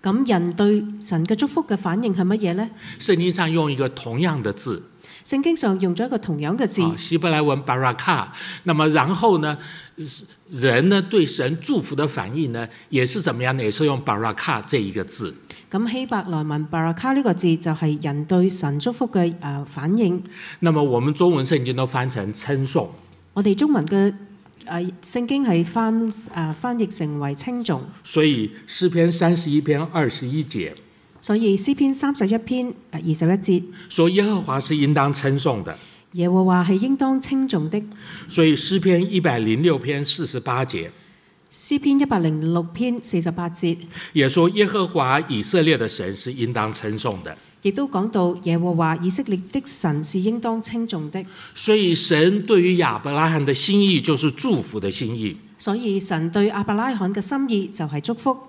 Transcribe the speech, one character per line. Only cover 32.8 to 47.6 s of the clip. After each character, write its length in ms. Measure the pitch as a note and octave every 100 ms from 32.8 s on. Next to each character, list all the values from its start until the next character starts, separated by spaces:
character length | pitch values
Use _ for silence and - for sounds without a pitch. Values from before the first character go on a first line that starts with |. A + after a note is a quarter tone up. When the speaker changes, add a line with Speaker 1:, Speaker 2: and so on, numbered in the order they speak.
| -
Speaker 1:
呃， 80 | D#3+
二 60 | D#3+
十 40 |
一 40 | D#3 E3 F#3+ G3 F3+
節。 40 | F3+ - -
Speaker 2:
說 200 | - E3+
耶 120 | F#3
和 160 | G3+ G3+
華 180 | D#3+ C3+
是 160 | C3+ D#3
應 180 | C#3+
當 180 | D3 C#3+
稱 260 | C#3 C#3 C#3
頌 240 | C#3+ A2+
的。 140 | E2+ D2+ - - _
Speaker 1:
耶 160 | F3 F3
和 160 | F#3
華 200 | F#3 F3+
係 80 | F3
應 220 | F#3+ B3 C4+
當 240 | C4+ C4+
稱 260 | C4+ C4+ C4
頌 200 | G#3 D3+
的。 120 | G#3 G#3+ - - - -
Speaker 2:
所 160 | -
以 120 | D#3+ D3
詩 240 | - F#3+
篇 320 | F#3+ F3 F#3+
一 80 | G3
百 180 | D#3 A#2+
零 240 | A2 A2
六 160 | E3+ C#3+
篇 240 | B2+ C#3+
四 220 | C#3+ - D3
十 140 | C3
八 240 | C3+ B2
節。 240 | B2+ G2+ E2+ - - _ _ _ _
Speaker 1:
詩 260 | - - C#4+
篇 200 | C#4+ C#4
一 60 |
百 140 | C#4 A3
零 220 | E3 D#3 D#3+
六 100 | E3+
篇 360 | E3+ E3+ B3 A#3+
四 180 | - F3+
十 100 | E3
八 180 | E3+ F3
節。 280 | E3+ F3 E3+ - - -
Speaker 2:
也 160 | D#3 C3+
說 200 | C3+ E3+
耶 160 | G#3 G3+
和 180 | G3+ F3+
華 340 | E3+ C3 C#3 D#3+
以 120 | A#2
色 200 | G#2 F#3
列 140 | D#3 D3
的 100 | A2
神 280 | - F2+ G2
是 160 | -
應 200 | C3 A2+
當 200 | A#2 A2
稱 240 | G#2+ A2 G#2+
頌 240 | A#2+ G2
的。 140 | D#2+ D#2 _ _